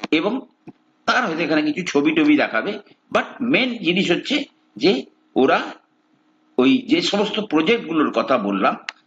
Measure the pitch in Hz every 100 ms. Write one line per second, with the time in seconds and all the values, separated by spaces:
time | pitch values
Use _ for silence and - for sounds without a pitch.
0 | - 156 190 254 - _ - - _ _
1 | - 226 226 180 214 302 151 165 175 143
2 | 151 160 151 143 107 110 131 - - _
3 | _ 220 - - 120 175 254 220 165 185
4 | 170 175 - 285 277 _ _ 104 151 254
5 | - _ _ 131 135 190 - - _ _
6 | _ _ _ _ _ - 131 131 - 165
7 | - 202 202 - 190 156 160 233 156 160
8 | 123 117 113 127 101 98 127 214 - -